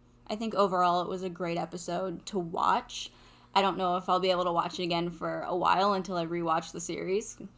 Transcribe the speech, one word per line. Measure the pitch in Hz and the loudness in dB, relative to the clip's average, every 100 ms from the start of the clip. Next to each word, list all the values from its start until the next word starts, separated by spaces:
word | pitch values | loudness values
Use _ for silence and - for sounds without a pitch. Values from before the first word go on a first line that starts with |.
| _ _ - | _ _ -8
I | 214 | -6
think | 226 | -2
overall | 196 202 180 180 180 | 2 4 4 4 4
it | 170 | 0
was | 185 | -4
a | 185 | -6
great | 170 170 170 | -4 -4 -2
episode | 170 175 - 175 190 170 - | -4 -6 -6 -4 -4 -6 -6
to | 202 | -4
watch. | 170 175 - 226 - - - - - - - 196 | -2 2 2 2 0 -12 -12 -16 -20 -20 -2 2
I | |
don't | 196 170 | 2 2
know | 180 180 | 0 0
if | 180 | 2
I'll | 180 | 2
be | 185 | 4
able | 180 | 2
to | 180 | 2
watch | 170 170 - | 2 0 -2
it | |
again | 175 170 175 | -2 0 -2
for | 170 170 165 | -4 -6 -4
a | - | -2
while | 175 165 170 202 | 2 4 4 4
until | 190 185 175 | 2 -2 -4
I | 165 | -2
rewatch | 175 165 165 170 | -2 0 0 -2
the | 170 | -8
series, | 170 165 170 196 247 - - | -8 -6 -2 -2 -2 -10 -16